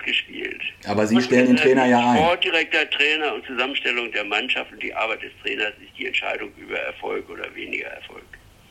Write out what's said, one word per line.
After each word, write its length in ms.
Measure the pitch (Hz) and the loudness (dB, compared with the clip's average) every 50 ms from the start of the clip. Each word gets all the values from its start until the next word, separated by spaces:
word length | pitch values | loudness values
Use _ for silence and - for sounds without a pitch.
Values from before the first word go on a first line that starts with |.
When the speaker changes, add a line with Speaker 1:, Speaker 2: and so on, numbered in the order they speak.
| - | -6
Speaker 1:
gespielt. 560 | - - - - - - - - - - - - - - - - | -4 -2 -2 -4 -6 -10 -10 -10 -10 -10 -10 -10 -10 -10 -10 -6
Speaker 2:
Aber 200 | 101 101 107 107 | -2 0 0 2
Sie 100 | 107 117 | 4 4
Speaker 1:
Und 60 | 123 127 | 4 4
Speaker 2:
stellen 240 | - 127 123 127 | 6 6 6 6
den 80 | 127 123 | 6 6
Speaker 1:
deshalb 160 | 139 151 131 135 | 6 6 6 6
Speaker 2:
Trainer 120 | 135 127 | 6 6
ja 260 | 123 120 120 120 120 | 6 6 6 6 6
ein. 60 | 123 | 4
Speaker 1:
Sportdirektor, 720 | 117 160 170 180 175 - 185 165 165 156 156 170 160 147 - | 6 4 4 2 2 0 0 0 0 0 0 0 0 0 0
Trainer 420 | - - 143 151 151 156 151 139 110 | 0 0 2 2 2 0 -2 -4 -4
und 120 | 120 - | -6 -8
Zusammenstellung 640 | - 127 120 127 139 139 127 - 127 - 123 117 113 - | -8 -4 -4 -4 -2 -4 -4 -4 -2 -2 -2 -4 -4 -6
der 100 | - - | -6 -4
Mannschaft 480 | 101 104 110 127 127 - 120 - - | -2 -4 -4 -2 -2 -4 -6 -6 -10
und 100 | - 107 | -12 -10
die 120 | 107 - - | -10 -8 -4
Arbeit 280 | 98 110 113 107 - | -4 -4 -4 -4 -8
des 120 | - - - - - | -10 -16 -18 -10 -8
Trainers 300 | 104 101 110 107 104 - - - | -6 -4 -4 -4 -6 -6 -12 -20
ist 80 | - - | -20 -12
die 100 | - - | -10 -8
Entscheidung 460 | - - - - 104 107 - 107 101 98 | -4 -4 -4 -4 -4 -6 -6 -10 -12 -14
über 240 | - 101 101 - 82 | -18 -12 -8 -8 -6
Erfolg 500 | - - - - - - - - - - | -6 -8 -10 -10 -8 -6 -6 -8 -8 -10
oder 240 | - - - - - | -12 -12 -12 -12 -12
weniger 340 | - - - - - - | -12 -10 -8 -8 -8 -8
Erfolg. 360 | - - - - - - - - - - - - - - - - - | -10 -14 -16 -18 -18 -20 -20 -20 -20 -20 -20 -20 -20 -20 -20 -20 -10